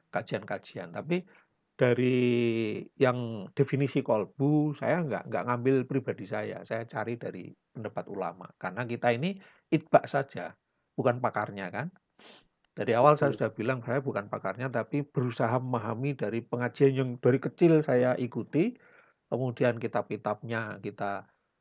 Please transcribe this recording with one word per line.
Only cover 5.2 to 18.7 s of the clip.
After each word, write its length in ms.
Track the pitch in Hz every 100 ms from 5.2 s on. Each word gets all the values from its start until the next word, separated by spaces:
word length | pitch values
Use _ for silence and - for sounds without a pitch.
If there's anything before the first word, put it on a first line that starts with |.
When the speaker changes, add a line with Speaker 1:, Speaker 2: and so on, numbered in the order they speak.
| -
Speaker 1:
nggak 140 | 101 110
ngambil 300 | 120 123 135 127
pribadi 400 | 135 120 92 151
saya. 360 | 107 107 101 95
Saya 200 | 113 113
cari 280 | 113 107 123
dari 320 | 117 90 85 - _
pendapat 360 | - 107 113 -
ulama. 360 | 98 87 90 92 -
Karena 240 | 92 92 123
kita 280 | 120 120
ini 240 | 120 175 190 - _ -
itba 320 | 156 - 151 -
saja, 480 | 139 139 92 85 - _ _ _ -
bukan 240 | 123 123
pakarnya 480 | 120 104 107 101 95
kan. 160 | 95 165 - _ _ - - _ _ _
Dari 240 | - 101 113
awal 240 | 143 147
saya 100 | 143
Speaker 2:
Betul. 80 | -
Speaker 1:
sudah 120 | 110
bilang, 240 | - 110 131 120
saya 160 | 131
bukan 240 | 135 107 104
pakarnya, 340 | 104 95 95 131
tapi 400 | 117 110 143 143
berusaha 460 | - 123 113 113 127
memahami 560 | 127 120 107 113 139 139
dari 220 | 104 113
pengajian 500 | 120 120 123 - 139 131
yang 140 | 131 123
dari 140 | 135 131
kecil 480 | 143 - 175 160
saya 320 | 151 127 127 123
ikuti, 580 | 123 117 110 147 220